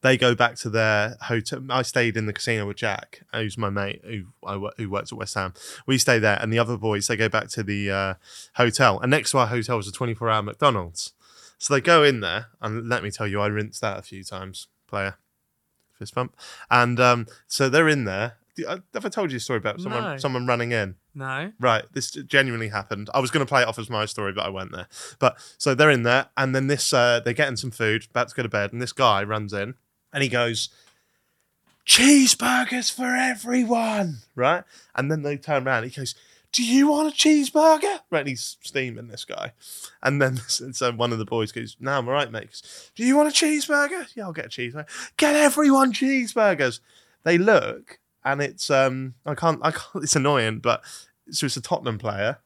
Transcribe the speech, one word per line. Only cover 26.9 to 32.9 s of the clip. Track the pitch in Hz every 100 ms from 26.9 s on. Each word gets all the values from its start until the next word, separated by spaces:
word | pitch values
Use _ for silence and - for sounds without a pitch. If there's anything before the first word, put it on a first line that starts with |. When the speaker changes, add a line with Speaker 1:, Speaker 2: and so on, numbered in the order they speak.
Speaker 1:
uh, | 139 120 117
they're | 113
getting | 117 143 117
some | 131
food, | - 110 107 -
about | 123 123
to |
go | -
to | 117
bed, | 104 101
and | 113
this | 123
guy | - 127 98
runs | 101 110 104
in, | 101 104 131 _ _ _
and | 143
he | 139
goes, | 120 120 113 - _ _ _ _ _ _ _ _ _ _ _ -
"Cheeseburgers | - 262 285 254 - 240 254 247 254 -